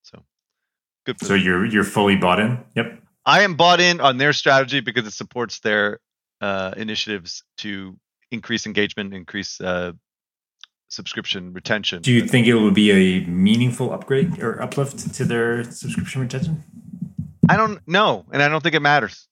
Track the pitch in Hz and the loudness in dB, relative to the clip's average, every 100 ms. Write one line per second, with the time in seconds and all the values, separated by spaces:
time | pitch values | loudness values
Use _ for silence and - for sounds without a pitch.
0 | _ - _ _ _ _ _ _ _ _ | _ -20 _ _ _ _ _ _ _ _
1 | - 123 - 98 92 90 113 107 98 107 | -10 -8 0 2 2 0 0 0 0 2
2 | 101 98 92 92 110 123 - - - - | 2 2 2 2 0 -2 -6 -6 -6 -8
3 | _ _ - 160 202 156 170 175 175 170 | _ _ 2 4 4 4 4 6 4 4
4 | 139 127 143 139 156 135 131 139 113 113 | 2 4 0 2 4 4 2 -2 -2 -4
5 | 107 - 110 123 113 - 110 107 104 107 | -6 -10 -12 -8 -8 -6 -2 0 0 -4
6 | _ _ _ _ 101 98 95 95 107 107 | _ _ _ _ -6 -4 -6 -8 -8 -8
7 | - 101 85 - _ - 104 98 95 92 | -6 -8 -10 -16 _ -14 -12 -10 -12 -18
8 | _ _ _ 113 - 113 110 104 104 - | _ _ _ -12 -6 -6 -4 -4 -4 -4
9 | 98 95 85 101 95 - 92 90 87 85 | -10 -12 -12 -10 -10 -8 -6 -4 -6 -12
10 | _ _ _ _ _ _ _ _ _ - | _ _ _ _ _ _ _ _ _ -16
11 | 95 - - 98 90 90 - 107 98 90 | -10 -10 -8 -8 -8 -14 -4 -4 -4 -4
12 | 104 120 104 123 113 117 107 98 104 98 | 2 2 4 2 4 4 4 4 6 6
13 | 92 92 87 87 98 113 123 120 127 98 | 4 2 -2 2 4 4 2 0 -6 -6
14 | - 135 - - 117 - 131 - 135 - | -2 0 0 -2 -6 -6 -6 -4 -4 -6
15 | - - 120 117 117 120 120 - - - | -10 -4 -2 0 0 -2 -6 -12 -8 -6
16 | - 131 127 139 160 160 - - - - | -6 -6 -6 -4 -4 -6 -8 -20 -20 -14
17 | - - - - - 190 220 202 - 180 | -12 -10 -14 2 4 4 2 -2 -2 2
18 | 208 110 - 135 143 156 156 151 143 147 | 2 0 -4 2 2 2 0 2 4 4
19 | 107 - _ | 2 -8 _